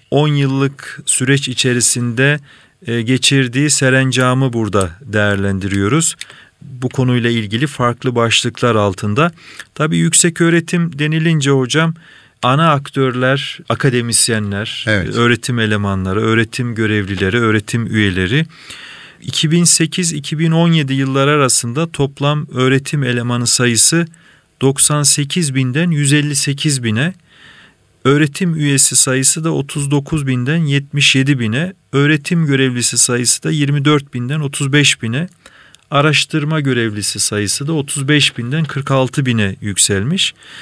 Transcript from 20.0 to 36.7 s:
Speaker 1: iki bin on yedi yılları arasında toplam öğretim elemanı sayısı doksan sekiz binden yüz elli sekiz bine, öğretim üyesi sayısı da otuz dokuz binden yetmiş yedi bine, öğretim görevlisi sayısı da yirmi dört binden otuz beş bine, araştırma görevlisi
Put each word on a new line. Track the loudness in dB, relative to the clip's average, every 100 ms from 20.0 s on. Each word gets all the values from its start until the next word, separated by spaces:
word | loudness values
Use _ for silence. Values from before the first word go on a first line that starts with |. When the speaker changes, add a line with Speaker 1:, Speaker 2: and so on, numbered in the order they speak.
| -4
Speaker 1:
iki | -4 -4 0
bin | 2
on | 4 4
yedi | 4 2
yılları | 0 0 2 2
arasında | 4 2 2 -2 -4 -4
toplam | -2 -2 0 -2 -2 -4
öğretim | 0 2 2 0 -4
elemanı | -2 -2 -2 -2 0
sayısı | 0 2 2 2 2 -2 -6 _ _ _ -2
doksan | 0 2 0 0
sekiz | 0 0 -2 -2 0
binden | 0 0 0 0
yüz | 2 2
elli | 2 2 -2
sekiz | -4 -2 -2 -2
bine, | 0 0 -2 -4 _ _ -20 -20 -20 _ _ _
öğretim | 2 4 2 0 -2 0
üyesi | 0 2 2 0
sayısı | 0 0 0 0
da | -2
otuz | -2 -4 -4 -2
dokuz | -2 0 -4 -2
binden | -2 0 0
yetmiş | 0 0 -2 -2 2 2
yedi | 2 0
bine, | 0 -2 -4 -8 _
öğretim | 0 2 2 0 0 2
görevlisi | 2 2 0 -2 0
sayısı | 0 0 0 -2
da | -2
yirmi | 0 0 0
dört | 2 2 0
binden | -8 -4 -4
otuz | -4 -4 0
beş | 2 2 0
bine, | -4 -4 -6 _ -20 -20 -20 _ -4
araştırma | 0 2 2 0 -2 -2 -2
görevlisi | 0